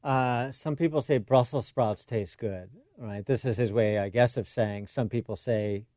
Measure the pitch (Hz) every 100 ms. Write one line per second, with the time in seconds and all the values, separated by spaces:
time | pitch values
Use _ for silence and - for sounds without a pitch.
0 | 147 131 127 123 131 - 156 147 165 151
1 | 131 139 101 131 123 143 107 - 113 104
2 | - 117 98 - 113 92 92 156 277 -
3 | 117 101 101 127 131 107 120 107 107 104
4 | 101 117 120 127 101 - 107 101 101 -
5 | 110 120 - 104 - 110 104 101 110